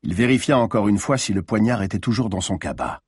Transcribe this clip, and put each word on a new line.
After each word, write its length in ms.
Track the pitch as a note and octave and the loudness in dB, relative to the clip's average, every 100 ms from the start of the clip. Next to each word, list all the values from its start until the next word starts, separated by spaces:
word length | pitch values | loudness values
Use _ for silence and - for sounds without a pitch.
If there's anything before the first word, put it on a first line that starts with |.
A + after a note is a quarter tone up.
Il 100 | - | -4
vérifia 460 | F2 B2 B2+ - C#3 | 0 2 2 4 2
encore 280 | A#2 A#2 G#2 | 2 2 2
une 120 | G2+ | 2
fois 180 | - C3+ | 2 -2
si 160 | - | 0
le 80 | G2 | -4
poignard 400 | F2 A2 A2 A#2+ | -2 0 2 2
était 180 | F#2+ G2 | -2 -4
toujours 300 | G2+ A#2 A2+ | -2 -2 0
dans 120 | F#2+ | -2
son 160 | - F#2+ | -4 -4
cabas. 420 | - - - - | -6 -6 -8 -8